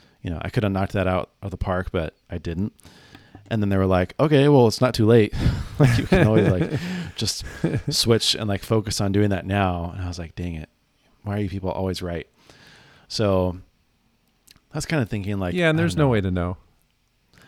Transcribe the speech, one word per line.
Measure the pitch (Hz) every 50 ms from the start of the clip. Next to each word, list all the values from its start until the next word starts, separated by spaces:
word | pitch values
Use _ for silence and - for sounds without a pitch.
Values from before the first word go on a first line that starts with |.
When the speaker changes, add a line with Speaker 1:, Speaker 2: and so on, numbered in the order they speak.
| _ _ _ _
Speaker 1:
you | - -
know, | 82 76
I | - 101
could | - - 107
have | 101
knocked | 98 92 98 - -
that | 101 90
out | 92 92 90 - - _ -
of | - 95
the | 90
park, | - - - 92 90 - -
but | - 92 80 76 - _ _ -
I | 90
didn't. | 87 - 85 82 85 101 110 - _ - - - - - - - - _ _ - - - -
And | 113 110
then | 104 98
they | 98
were | 95 95
like, | 92 92 90 92 - - -
"Okay, | 139 156 151 135 139 147
well, | 147 135 120
it's | 110 - -
not | 127 127 120
too | - 110
late. | 104 117 117 104 104 -
<laughs> | - - - - - - - - -
Like, | 151 127 117 123
you | 143
can | - 185 190 165
always, | 107 110 147 190 165
like, | 92 90 - - - 135 165 180 185
Speaker 2:
<laughs> | 180 170 - -
Speaker 1:
just | - 110 - - - - - - - - 175 - 123 - -
switch | 147 - - 113 113 107 - - -
and, | - 110 104
like, | 101 95 -
focus | - 117 110 101 101 92 -
on | 104 98
doing | 95 101 104 104
that | 98 90 -
now." | 92 98 101 98 92 87 85 85 90 92
And | 95 92
I |
was | 90 87 87
like, | 85 82 -
"Dang | - 87 87 85
it. | 80 78 - _ _ _ _ _ _ _ _ _ _ -
Why | 104 101
are | 104
you | 104 92
people | 90 98 92 92
always | - - 95 92 90 -
right?" | 95 87 85 82 - _ _ _ _ - - - - - - - - _ _ _ _
So | - - - 110 101 95 92 92 90 90 90 - _ _ _ _ _ _ _ _ _ _ _ _ _ _ _ _ _ - _ _ _ -
that's | 156 -
kind | - 165 151 117
of | -
thinking, | - 104 95 98 104 98
like, | 95 87 -
Speaker 2:
Yeah, | 180 170 160
and | 156
Speaker 1:
I | 160
Speaker 2:
there's | 165 170 90
Speaker 1:
don't | 165
Speaker 2:
no | 151
Speaker 1:
know. | 135 120
Speaker 2:
way | 104
to | 92 95
know. | 90 90 87 87 90 - - _ _ _ _ _ _ _ _ _ _ _ _ _ _ _ -